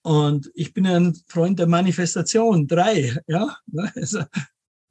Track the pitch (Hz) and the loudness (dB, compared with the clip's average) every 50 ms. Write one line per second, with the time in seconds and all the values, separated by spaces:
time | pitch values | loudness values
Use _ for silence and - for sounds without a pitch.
0 | _ 170 151 151 147 147 147 147 139 - _ - 156 - _ - 185 185 180 170 | _ 2 2 2 4 2 0 -2 -4 -8 _ -8 -8 -6 _ 0 0 2 4 4
1 | 175 180 165 - _ _ - 170 165 180 196 170 170 165 170 170 190 190 165 - | 2 2 0 -4 _ _ -2 0 0 0 0 0 2 2 2 2 2 0 0 0
2 | 180 170 - 175 165 - - 220 226 233 208 165 147 135 165 170 180 220 220 170 | -2 -2 -2 -4 -4 0 0 2 2 4 2 2 2 2 0 2 2 2 2 0
3 | 135 120 117 156 - - 156 180 220 285 - - _ - - 151 196 - - 254 | 0 -2 -4 -6 -6 -4 -4 -4 -4 -4 -8 -12 _ -10 -8 -6 -6 -6 -8 -8
4 | - - 208 202 147 - - 180 139 _ _ _ _ _ _ _ _ _ | -8 -6 -6 -6 -8 -6 -8 -8 -8 _ _ _ _ _ _ _ _ _